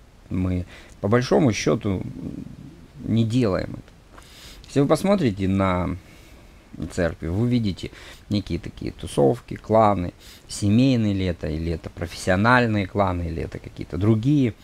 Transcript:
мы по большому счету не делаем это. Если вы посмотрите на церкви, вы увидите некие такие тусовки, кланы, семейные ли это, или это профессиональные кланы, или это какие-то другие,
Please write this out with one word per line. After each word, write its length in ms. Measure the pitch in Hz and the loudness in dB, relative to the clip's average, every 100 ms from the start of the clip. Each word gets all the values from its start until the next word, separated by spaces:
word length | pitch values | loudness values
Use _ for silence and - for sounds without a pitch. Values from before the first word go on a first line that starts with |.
| - - - | -20 -20 -8
мы 360 | 98 92 90 87 - - - | -2 -2 -2 -4 -12 -20 -6
по 80 | 101 | 0
большому 420 | 120 127 - 143 | 2 4 2 4
счету 500 | 101 - 135 104 92 - - - - - - - - - - | 2 0 0 0 -4 -4 -10 -10 -10 -14 -16 -20 -20 -20 -12
не 220 | 117 110 113 | -2 0 2
делаем 460 | 123 113 87 - | 2 2 0 -4
это. 520 | - - - - - - - - - - | -8 -16 -20 -20 -20 -20 -20 -20 -20 -4
Если 120 | 135 | 0
вы 80 | 143 | 2
посмотрите 600 | 151 190 202 139 98 95 | 2 2 2 2 0 0
на 500 | 95 95 90 85 87 - - - - - - - - - | 2 2 2 -2 -4 -10 -20 -20 -20 -20 -20 -18 -10 -8
церкви, 360 | - 85 78 80 | -2 -2 -2 -4
вы 160 | 92 | -2
увидите 480 | 120 123 107 85 - - - - - | 0 2 0 -4 -8 -14 -20 -16 -4
некие 300 | 104 - 85 | -4 -2 -6
такие 320 | - - - | -6 -10 -10
тусовки, 640 | - - - 139 123 - 95 | -8 -6 2 2 2 -6 -10
кланы, 580 | - 107 107 98 87 - - - - | 0 4 4 4 -2 -8 -18 -20 -16
семейные 680 | - 104 110 135 123 107 | -4 2 4 4 4 0
ли 120 | 98 92 | 0 -2
это, 220 | 85 85 | -2 -4
или 240 | 78 82 | -4 -4
это 180 | 87 - | -6 -8
профессиональные 1000 | - 92 - - 185 110 123 120 104 95 | -10 -10 -6 0 2 4 4 4 0 -2
кланы, 400 | 104 98 87 82 | 0 0 0 -4
или 160 | 80 | -6
это 160 | 71 - | -8 -10
какие-то 380 | - - - 87 | -14 -12 -8 0
другие, 560 | 104 113 123 147 123 - | 2 2 4 2 2 -2